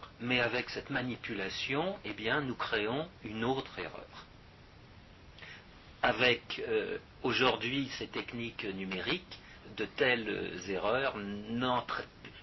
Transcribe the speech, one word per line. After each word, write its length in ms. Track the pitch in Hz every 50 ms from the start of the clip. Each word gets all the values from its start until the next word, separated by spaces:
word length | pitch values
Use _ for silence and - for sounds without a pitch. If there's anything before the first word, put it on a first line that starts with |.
| - - - -
mais 180 | 117 120 127 123
avec 300 | 120 113 113 123 117 -
cette 220 | - 107 - -
manipulation, 1040 | 139 131 123 127 113 - - - 113 98 95 95 90 - - - 135 147 170 190 196 - -
eh 80 | 104 104
bien, 260 | 104 - 113 135 151
nous 160 | 143 127 113
créons 540 | - - - 117 107 104 110 120 143 165 180 - - -
une 180 | 110 107 110 113
autre 340 | 123 135 135 - - - -
erreur. 260 | 87 78 - - - - - - - - - - - - - - - - - - - - - - - - - - - - - - - - - - - - - - - - - -
Avec, 600 | - 127 113 107 127 123 117 117 - - - - -
euh, 320 | 120 110 107 98 92 92 - - - - - -
aujourd'hui 680 | 131 110 110 131 127 113 107 117 120 131 139 135 123 - -
ces 100 | 113 101
techniques 560 | - 113 101 - - 117 117 117 - - -
numériques, 760 | 101 95 95 95 92 95 92 87 113 156 185 - - - - - - - - - - -
de 80 | - 110
telles 680 | - - - 143 127 123 117 110 104 98 98 92 87 85 92 92 98
erreurs, 480 | 98 87 87 104 117 131 139 131 117 107
n'entra-, 880 | 101 101 104 104 104 110 117 120 127 127 123 120 - - - - - - - - - - - -